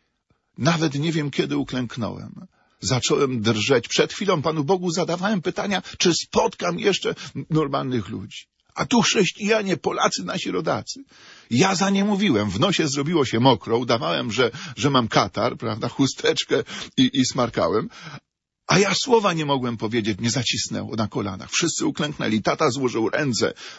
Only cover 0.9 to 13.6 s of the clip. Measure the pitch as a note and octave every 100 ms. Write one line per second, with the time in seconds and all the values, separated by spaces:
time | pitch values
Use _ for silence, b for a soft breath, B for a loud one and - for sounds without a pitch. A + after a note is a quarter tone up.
0.9 | C#3+ E3 D#3+ D3 - C#3 C#3+ C3 B2+ A#2+
1.9 | - F#2+ F#2+ - - - _ _ - G2
2.9 | B2+ - D3 C#3 B2 G#2+ G#2+ G#2 B2+ -
3.9 | - D3+ - G3 F3 D#3+ D#3 C#3 F#3+ F3+
4.9 | E3+ E3 F3 G3 G#3 F3+ - G3+ F#3 B
5.9 | B F3+ D#3+ - G#3 A#3+ - F3 F3 G3+
6.9 | F3+ - - B C3+ - D#3 C#3+ C#3 C#3
7.9 | B2 G2+ G#2 A2 - - _ _ - -
8.9 | A#3+ - A#3 F3 - G#3 A3 G3 E3 F#3+
9.9 | - G#3 - F3+ F#3 - F3+ E3+ A#2 -
10.9 | C4 - B B B B A#2+ F#3+ G3 G3
11.9 | G3 G3+ G3 G3+ G#2+ G#2 F#2 F#3+ - D#3
12.9 | C#3+ C#3+ E3+ C3 A2+ C3+ A#2